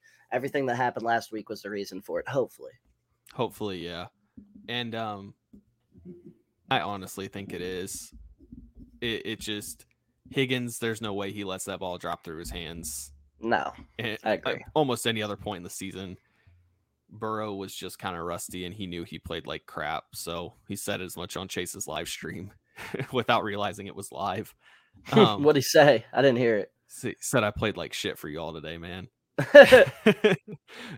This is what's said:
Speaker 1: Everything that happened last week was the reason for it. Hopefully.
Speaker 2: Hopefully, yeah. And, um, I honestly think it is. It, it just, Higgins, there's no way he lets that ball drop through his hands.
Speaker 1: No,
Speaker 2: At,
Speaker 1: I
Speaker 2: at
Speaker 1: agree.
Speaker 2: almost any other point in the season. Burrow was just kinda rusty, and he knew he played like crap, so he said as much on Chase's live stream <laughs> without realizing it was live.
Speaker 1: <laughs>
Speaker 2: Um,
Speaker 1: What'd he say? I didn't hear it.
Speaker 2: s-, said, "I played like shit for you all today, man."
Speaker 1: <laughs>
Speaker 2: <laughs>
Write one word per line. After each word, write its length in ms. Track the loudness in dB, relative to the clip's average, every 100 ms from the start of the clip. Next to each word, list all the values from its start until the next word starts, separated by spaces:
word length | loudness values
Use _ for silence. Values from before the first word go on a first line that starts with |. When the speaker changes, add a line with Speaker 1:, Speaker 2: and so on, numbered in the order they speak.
| _ _ -6
Speaker 1:
Everything 340 | -4 -2 -2 0
that 100 | 0
happened 280 | -2 -2 -2
last 260 | -2 -2
week 160 | -10 -10
was 120 | -12
the 80 | -8
reason 320 | -8 -8 -10
for 180 | -8 -8
it. 80 | -4
Hopefully. 440 | -4 -4 -8 -20 -20 _ _ _ _ -12
Speaker 2:
Hopefully, 520 | -6 -6 -6 -8 -8 -8
yeah. 220 | -10 -12 _ _ -20 -20 -18 -10
And, 280 | -8 -6 -6
um, 400 | -8 -8 -14 -20 _ -20 _ _ _ -20 -20 -20 -20 -20 _ _ -2
I 80 | -2
honestly 480 | -2 -6 -10 -10 -10
think 260 | -10 -10
it 80 | -8
is. 500 | -6 -6 -8 -10 -14 -20 -20 -20 -20 -20 -20 -20 -20 -8
It, 240 | -6 -4 -6
it 140 | -8
just, 460 | -6 -8 -8 -14 _ _ _ _ -6
Higgins, 480 | -2 0 0 -4 -4
there's 220 | -4 -4
no 120 | -4
way 180 | -4 -6
he 120 | -6
lets 220 | -6 -6 -8
that 140 | -6
ball 180 | -6 -6
drop 240 | -6 -8
through 140 | -10 -12
his 100 | -10
hands. 600 | -10 -10 -10 -10 -12 -14 -20 _ _
Speaker 1:
No, 320 | 0 0 0 -8 -14 -8
Speaker 2:
At, 200 | -8 -4
Speaker 1:
I 80 | -2
Speaker 2:
at 60 | -2 -2
Speaker 1:
agree. 180 | -6 -2
Speaker 2:
almost 320 | 0 0 0 -2
any 160 | -2
other 140 | -4 -6
point 220 | -8 -8
in 60 |
the 60 | -10
season. 480 | -12 -10 -10 -12 -14 _ _ _ _ _ _ _ _ _
Burrow 440 | -10 -6 -4 -4 -6
was 200 | -8 -10
just 240 | -12 -8
kinda 220 | -8 -6
rusty, 420 | -6 -6 -8 -10 -10
and 80 |
he 140 | -10 -10
knew 160 | -10
he 160 | -10 -12
played 260 | -10 -10 -8
like 200 | -12 -12
crap, 400 | -8 -6 -6 -8
so 400 | -12 -8 -8 -10 -14 -14
he 80 | -10
said 240 | -6 -6
as 160 | -8 -10
much 180 | -10 -8
on 140 | -8
Chase's 360 | -8 -8 -8 -8
live 220 | -8 -8
stream 460 | -8 -10 -10 -12 -18 _ -18
<laughs> 340 | -10 -8 -4
without 320 | -2 2 2
realizing 440 | 0 -4 -6 -6 -12
it 80 | -14
was 160 | -12
live. 420 | -6 -4 -4 -8 -14
Speaker 1:
<laughs> 60 | _ -20 _ _ 4
Speaker 2:
Um, 300 | 8 8 8
Speaker 1:
What'd 140 | 6 6
he 40 |
say? 440 | 6 10 10 8 2
I 80 | 4
didn't 160 | 4 6
hear 180 | 4 2
it. 140 | -2 _ _
Speaker 2:
s-, 260 | -10 -8 -6
said, 240 | 0 2 2
"I 60 |
played 260 | 0 -2 -2
like 160 | -6
shit 240 | -6 -6 -6
for 80 | -8
you 120 | -6
all 140 | -8
today, 240 | -8 -10 -10
man." 300 | -10 -12 -14 _ _ -6
Speaker 1:
<laughs> 0 | 12
Speaker 2:
<laughs> 840 | 12 12 12 8 4 2 4 2 0 -4 -20 -18 -18 -16